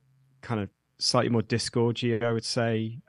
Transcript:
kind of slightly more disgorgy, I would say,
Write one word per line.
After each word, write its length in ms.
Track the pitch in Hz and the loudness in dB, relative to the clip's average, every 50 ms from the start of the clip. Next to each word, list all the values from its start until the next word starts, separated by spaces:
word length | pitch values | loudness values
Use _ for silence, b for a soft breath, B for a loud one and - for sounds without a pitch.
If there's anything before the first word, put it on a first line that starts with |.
| _ _ _ _ _ _ _ _ | _ _ _ _ _ _ _ _
kind 200 | - - 120 107 | -6 -4 -2 -2
of 80 | 98 95 - _ _ _ _ - | -2 -4 -8 _ _ _ _ -4
slightly 320 | - - - 123 117 117 | -2 2 2 2 4 4
more 120 | 117 113 104 | 2 2 2
disgorgy, 800 | - 120 110 - - - 120 117 120 113 - - 120 117 107 117 | 0 -2 -2 -2 -2 0 2 2 2 2 0 0 0 0 0 0
I 80 | 117 | 0
would 140 | 113 113 - | 0 -2 -2
say, 560 | - - 123 117 117 113 110 110 110 117 139 - | -2 -2 0 0 0 0 0 -2 -4 -6 -10 -8